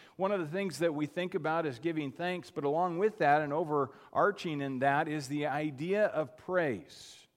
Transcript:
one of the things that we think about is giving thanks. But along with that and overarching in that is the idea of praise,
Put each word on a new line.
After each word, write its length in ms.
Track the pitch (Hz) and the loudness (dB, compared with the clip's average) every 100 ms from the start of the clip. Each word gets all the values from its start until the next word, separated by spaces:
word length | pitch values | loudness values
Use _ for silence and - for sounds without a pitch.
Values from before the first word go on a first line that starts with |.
| - - | -20 -4
one 160 | 196 | 0
of 80 | 202 | 0
the 80 | 151 | -2
things 320 | 180 196 139 | -2 -4 0
that 160 | 170 147 | 0 0
we 100 | 151 | -2
think 300 | - 180 180 | -2 -4 -2
about 300 | 156 160 160 | 0 0 -2
is 120 | 117 | -2
giving 340 | 165 156 143 | -2 -2 -4
thanks. 360 | 127 175 180 - | -4 -4 -4 -6
But 140 | - | -4
along 360 | 143 156 180 170 | 0 2 0 2
with 180 | 214 208 | 0 4
that 240 | 151 151 | 6 6
and 100 | 147 | 4
overarching 1080 | 151 160 147 127 - - - 180 202 180 147 | 0 0 0 0 -4 -6 2 2 2 -4 -4
in 180 | 139 131 | -4 0
that 300 | 139 139 160 | 2 2 0
is 180 | 151 131 | -4 -4
the 200 | 147 147 | -2 -2
idea 580 | 147 151 135 165 202 208 | -2 -4 -4 -2 2 2
of 320 | - - - | 0 -4 -6
praise, 800 | - 185 156 101 - - - - - | -2 2 2 0 -6 -18 -20 -20 -20